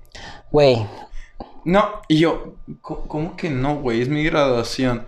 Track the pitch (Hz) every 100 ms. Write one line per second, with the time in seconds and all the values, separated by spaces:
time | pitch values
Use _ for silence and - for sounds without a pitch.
0 | - - - - - 147 139 120 107 -
1 | - - - - - - 156 190 208 208
2 | - 156 160 - - - - 147 - 151
3 | - 151 170 - 175 127 135 147 131 113
4 | 127 151 156 160 139 120 113 - 127 120